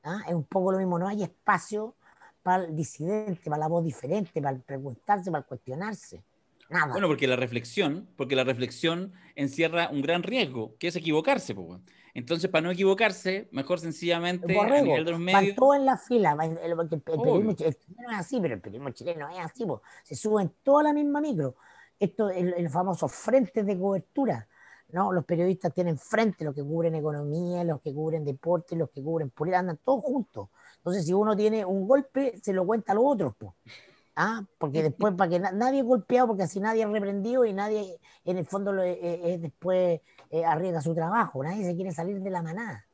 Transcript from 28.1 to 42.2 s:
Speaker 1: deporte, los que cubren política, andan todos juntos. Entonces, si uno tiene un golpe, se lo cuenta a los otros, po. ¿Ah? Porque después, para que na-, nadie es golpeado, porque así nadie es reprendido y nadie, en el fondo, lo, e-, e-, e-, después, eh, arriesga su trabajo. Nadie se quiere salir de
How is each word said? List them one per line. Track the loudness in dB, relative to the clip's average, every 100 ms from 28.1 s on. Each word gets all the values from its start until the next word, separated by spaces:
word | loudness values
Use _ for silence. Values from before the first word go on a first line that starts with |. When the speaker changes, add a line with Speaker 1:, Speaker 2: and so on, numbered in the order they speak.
| -2 -4
Speaker 1:
deporte, | -4 0 0 0 -4
los | -4
que | -4
cubren | -4 -2 -4
política, | -4 0 0
andan | 0 -4 0
todos | 0
juntos. | 0 -2 -4 -10 -14 _ -20 -10
Entonces, | -4 -2 0
si |
uno | 2 2 4
tiene | 2 2
un | 0 -2 4
golpe, | 2 2 -2 -2 -2
se | -2
lo | 0 2
cuenta | 0 0
a | 2
los | 4
otros, | 4 0 -4
po. | -16 -18 -20 -20 -20 _ _ -2
¿Ah? | -2 -2 -8 _
Porque | -2 0
después, | 0 2 0
para | 2 2
que | 2
na-, | 0
nadie | 0 2 2
es | 2
golpeado, | 2 4 2 4
porque | 2
así | -2 -2
nadie | -2 0
es | 0
reprendido | -2 -2 -4 -2 2 2
y |
nadie, | 2 -2 -2 -4 -12 -20 -10 -4
en | -4
el | -2
fondo, | -4 -2
lo, | 0
e-, | 0
e-, | -2 -4 -2 -2
e-, | -2
después, | -6 -6 0 2 2 0 _ _ -6
eh, | 0
arriesga | 2 2 0 -2
su | -2
trabajo. | -2 0 0 0 -2
Nadie | -4 -4
se | -4
quiere | -4 -4
salir | -6 -6
de | -4